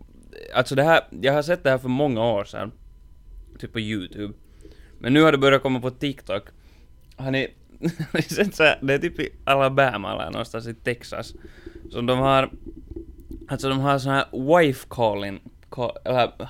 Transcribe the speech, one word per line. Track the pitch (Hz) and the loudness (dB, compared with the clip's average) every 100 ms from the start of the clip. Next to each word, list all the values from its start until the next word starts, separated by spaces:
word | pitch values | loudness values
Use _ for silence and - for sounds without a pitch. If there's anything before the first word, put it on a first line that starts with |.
| - - - - - | -20 -20 -20 -20 -4
alltså | - 123 | -2 0
det | 135 | 2
här, | 147 165 - - | 4 4 2 -2
jag | 117 | 2
har | 147 | 2
sett | 147 180 | 2 0
det | 139 | 2
här | 131 | 0
för | 127 | 0
många | 127 147 117 | 0 0 2
år | 117 107 | 0 0
sedan. | 101 - 101 - - - - - - - - - | -4 -8 -10 -12 -20 -20 -20 -20 -20 -20 -20 -16
Typ | 117 | -10
på | 117 | -8
YouTube. | 107 110 90 101 104 - - - - - - - | -6 -6 -8 -10 -12 -14 -20 -20 -20 -20 -20 -8
Men | - | 2
nu | 139 | 6
har | 160 | 6
det | 143 | 6
börjat | 139 135 | 6 4
komma | 139 127 | 4 -2
på | 127 | -4
TikTok. | 123 147 135 - 101 - - - - - - - - | -6 -8 -8 -8 -8 -8 -20 -20 -20 -20 -20 -20 -10
Har | 135 | -4
ni, | 135 135 - | -2 -2 -8
<laughs> | - - | -20 -8
har | 170 170 160 175 | -6 -6 -4 -2
ni | |
sett | - - 202 | -2 -2 -2
så | - | 4
här, | 156 - | 4 4
det | 135 | 0
är | 143 | 0
typ | 170 - | -2 -4
i | 151 - | -8 -4
Alabama | - 139 135 135 135 107 98 | 0 2 4 4 2 0 -4
eller | 107 - | -4 -6
någonstans | 110 113 113 120 | -6 -8 -8 -10
i | |
Texas. | 113 - 117 - - - - - - - - - | -8 -6 -6 -8 -12 -12 -14 -20 -20 -20 -18 -12
Som | - 120 | -4 0
de | 127 | 2
har, | 135 135 131 - - - - - - - - - - | 2 2 0 -6 -16 -16 -16 -16 -16 -18 -16 -16 -10
alltså | 135 135 | -6 -2
de | 135 | 0
har | 139 139 | 2 0
såna | 127 | 2
här | 135 - - 131 170 | 0 0 -4 4 6
wife | 156 127 - | 6 2 -6
calling, | - 113 101 101 98 - - - | -2 0 0 -6 -10 -14 -20 -16
ca-, | - 120 - | -8 -8 -6
eller | - 127 113 - 127 | -2 0 0 -2 -6